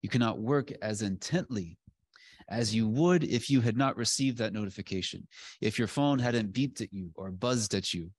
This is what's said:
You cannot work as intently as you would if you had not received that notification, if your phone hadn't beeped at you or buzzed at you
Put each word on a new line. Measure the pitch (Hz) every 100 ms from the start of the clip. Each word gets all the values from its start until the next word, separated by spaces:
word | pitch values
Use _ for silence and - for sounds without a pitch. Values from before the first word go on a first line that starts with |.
You | 110
cannot | 120 117 85
work | 110 143 131 -
as | 107 104
intently | 107 95 - 165 - 113 85 - - _ _ _ - - -
as | 110 117
you | 110 110
would | 117 170 180
if | 156 120 -
you | 139
had | 120 110
not | 135 -
received | 117 - 135 117
that | 110
notification, | 107 101 95 98 95 90 - - - - -
if | 110 110
your | 113
phone | - 143 139
hadn't | 123 120 107
beeped | 98 139 -
at | 110
you | 98 90
or | 80 95
buzzed | 92 123 123 104
at | 98 92
you | 87 82